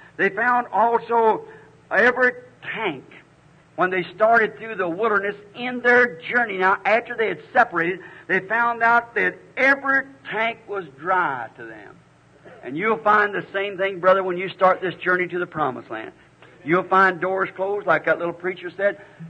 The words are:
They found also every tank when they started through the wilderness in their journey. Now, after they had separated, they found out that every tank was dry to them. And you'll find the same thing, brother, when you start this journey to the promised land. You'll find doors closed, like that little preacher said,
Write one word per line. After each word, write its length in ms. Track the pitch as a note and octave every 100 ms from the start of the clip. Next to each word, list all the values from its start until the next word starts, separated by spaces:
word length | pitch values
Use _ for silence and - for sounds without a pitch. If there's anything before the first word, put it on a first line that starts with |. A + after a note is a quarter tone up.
| - -
They 140 | F#3+
found 380 | G3 A#3+ B3 A#3+
also 720 | F#3+ A#3 A#3 A#3 A#3 A3 F#3+ - - - - -
every 400 | F#3 A#3+ B3 B3 A#3+ - _ -
tank 300 | F#3+ G#3 C3+ - - - _ _ _ _ -
when 140 | F3+
they 160 | F#3 E3+ -
started 420 | A3 A#3 G#3+ -
through 180 | A3 G3+
the 120 | F3+
wilderness 480 | E3+ A3+ G3+ G3+ G3+ - B3
in 260 | B3 B3
their 400 | B3 B3 B3 -
journey. 360 | - A#3+ A3+ F#3+
Now, 200 | F#3 G3 F#3+
after 300 | A3+ A#3 A3+
they 100 | G#3+
had 120 | F3 -
separated, 480 | B3+ A#3 E3+ E3+ F#3 - - -
they 120 | F#3
found 400 | F#3+ A3+ A#3 A#3
out 340 | A#3 A#3 A#3 G#3
that 200 | F3+ F3+ - -
every 460 | C4+ C#4 C4+ C4+ C4+ - -
tank 280 | G3+ A3+ A3+ -
was 180 | G3+ E3 C3
dry 500 | E3 F#3 D#3+ C3 A2+ -
to 80 | A2+
them. 300 | A2 G#2 - _ _ _ _ - -
And 140 | B2 D3
you'll 200 | A3 A3
find 360 | G#3+ G#3 G#3
the 120 | F#3+ E3+
same 240 | G3 G3+ F#3
thing, 220 | G3 F#3
brother, 240 | F#3 F#3+
when 140 | F#3 F3
you 120 | F#3
start 320 | - F#3 F3+
this 140 | F#3 F3
journey 320 | F3+ F3+ F3+
to 120 | F3
the 60 | F3
promised 460 | D#3+ C#3+ A#2+ A2+
land. 200 | A2 A2 - _ _ - - C3+
You'll 220 | F3+ F#3
find 340 | F#3+ F#3+ F3
doors 280 | F#3 F#3+ F#3 -
closed, 300 | F#3+ G#3 F3
like 200 | D#3 E3
that 120 | D#3+
little 160 | E3+
preacher 380 | - F3+ F3+ F3 F#3
said, 240 | G3+ G3 - - E3